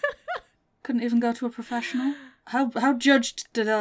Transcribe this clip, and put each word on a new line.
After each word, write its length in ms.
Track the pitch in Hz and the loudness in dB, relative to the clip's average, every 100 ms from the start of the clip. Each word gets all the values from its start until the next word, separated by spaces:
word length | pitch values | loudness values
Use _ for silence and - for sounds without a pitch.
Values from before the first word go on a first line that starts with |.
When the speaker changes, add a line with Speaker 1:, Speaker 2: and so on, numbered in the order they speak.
| 571 - - | -6 -6 -8
Speaker 1:
<laughs> 520 | 719 - _ _ _ | -10 -12 _ _ _
Speaker 2:
Couldn't 200 | - 240 | -4 -2
even 180 | 233 233 | 0 2
go 120 | 233 | 0
to 140 | 233 247 | -2 -4
a 40 | |
professional? 640 | 240 226 240 233 247 262 285 - - - | -8 -8 -6 -4 -4 -2 -4 -10 -20 -4
How, 240 | 247 262 | 0 0
how 240 | 233 254 | 2 2
judged 580 | 254 277 269 233 - - | 4 4 4 4 -6 -6
did 160 | - 214 | -2 0
I 80 | 214 | 2